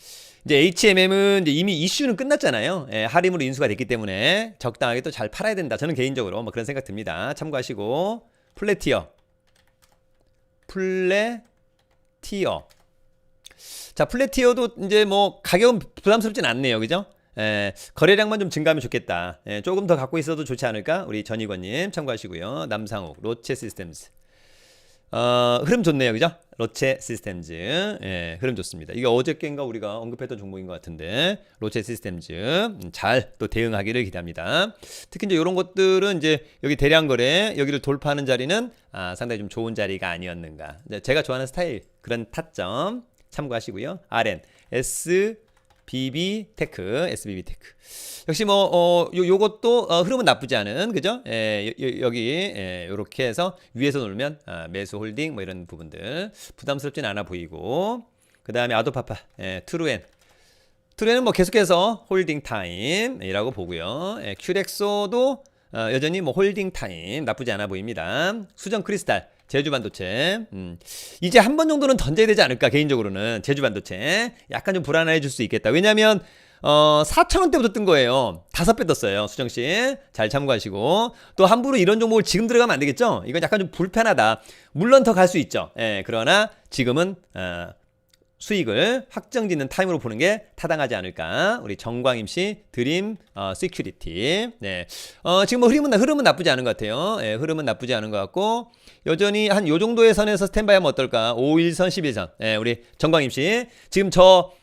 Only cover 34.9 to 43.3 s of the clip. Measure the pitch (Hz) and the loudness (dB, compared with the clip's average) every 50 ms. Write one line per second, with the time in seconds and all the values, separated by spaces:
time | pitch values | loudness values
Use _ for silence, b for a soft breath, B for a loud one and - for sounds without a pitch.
34.9 | B B B B - 175 - 202 190 156 160 180 185 185 180 180 - 185 190 190 | B B B B -10 -8 -2 0 2 2 2 2 0 -2 -4 -4 0 2 4 4
35.9 | 190 190 190 202 196 165 143 156 156 143 b b b b - 143 147 123 139 143 | 4 4 2 2 0 0 2 0 0 0 b b b b -4 -2 0 2 4 4
36.9 | 156 160 156 143 127 117 120 135 156 185 208 220 - 147 139 139 143 135 - 143 | 6 4 4 4 2 2 2 2 2 2 2 0 0 -2 -2 -2 -2 -2 -2 -2
37.9 | 139 143 - 147 147 147 139 131 127 120 127 147 185 220 240 240 b b b b | -4 -2 -2 -4 -4 -2 0 0 -2 -2 0 -2 -2 -2 -4 -6 b b b b
38.9 | - 95 92 90 90 - 120 120 117 101 104 95 - 117 113 117 110 104 104 95 | -12 -10 -8 -8 -8 -8 -8 -8 -8 -8 -8 -10 -8 -8 -6 -6 -4 -4 -4 -4
39.9 | 98 92 95 90 85 85 90 90 87 87 82 78 78 76 78 73 73 85 - - | -4 -6 -6 -6 -6 -6 -8 -10 -10 -12 -14 -16 -14 -14 -14 -16 -16 -18 -16 -14
40.9 | 107 101 - - 135 156 147 - 127 131 135 131 - 180 180 170 123 95 - _ | -14 -10 -4 0 0 0 0 -2 -4 -6 -6 -8 -6 -6 -6 -6 -6 -10 -12 _
41.9 | _ _ _ 113 117 117 113 - - - 165 - _ - 92 90 107 131 160 202 | _ _ _ -8 -8 -8 -8 -8 -10 -10 -12 -10 _ -8 -6 -4 -4 -4 -4 -4
42.9 | 240 247 240 _ _ _ _ _ | -6 -8 -12 _ _ _ _ _